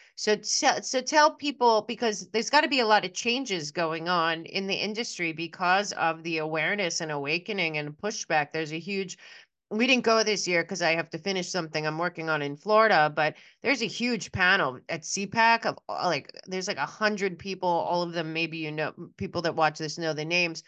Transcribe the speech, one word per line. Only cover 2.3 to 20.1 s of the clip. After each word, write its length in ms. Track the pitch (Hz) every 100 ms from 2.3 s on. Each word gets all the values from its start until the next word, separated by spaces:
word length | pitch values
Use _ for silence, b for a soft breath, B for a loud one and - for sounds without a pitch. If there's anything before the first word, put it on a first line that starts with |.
there's 180 | 220 -
gotta 200 | 285 320
be 120 | 262
a 60 | 220
lot 180 | 208
of 80 | 185
changes 580 | - 233 247 254 180 147
going 380 | 175 165 165 170
on 380 | 175 165 165 165
in 200 | 190 196
the 80 | 180
industry 560 | 196 214 240 - 170
because 580 | 156 165 175 180 190 202
of 300 | - 165 165
the 160 | 165 160
awareness 640 | 156 160 160 208 175 170
and 100 | 160
awakening 640 | 147 143 170 175 202 165 151
and 140 | 147 151
pushback. 540 | 208 214 - 156 147
There's 200 | 160 151
a 60 | 160
huge 400 | 165 196 185 - B B B _ -
we 160 | 214 262
didn't 180 | 254
go 180 | 226 226
this 260 | 214 190 180
year 160 | 170
'cause 160 | 160 170
I 140 | 170
have 160 | 165 160
to 80 | 160
finish 320 | 190 185 170
something 360 | 185 160 156 151
I'm 120 | 156
working 320 | 175 175 160
on 100 | 156
in 160 | 143 143
Florida, 560 | 208 214 220 175 151
but 200 | 156 151 - b b
there's 200 | 226 254
a 40 | 214
huge 460 | 151 247 226 -
panel 460 | 190 180 190 143 123 -
at 160 | 165
C 220 | - 190 196
pac 400 | 226 226 233 208
of, 120 | - -
uh, 180 | 78 170
like, 260 | 147 - - -
there's, 220 | 185 185
like, 100 | 165
a 80 | 151
hundred 520 | - 214 208 190 170
people, 300 | 196 190 180
all 340 | 170 - 175
of 100 | 170
them, 200 | 170 160
maybe, 260 | 160 165 160
you 140 | 156
know, 220 | 151 143 -
m-, 160 | 87 -
people 240 | 190 175
that 140 | 165 160
watch 220 | 156 151
this 200 | 156 156
know 160 | 160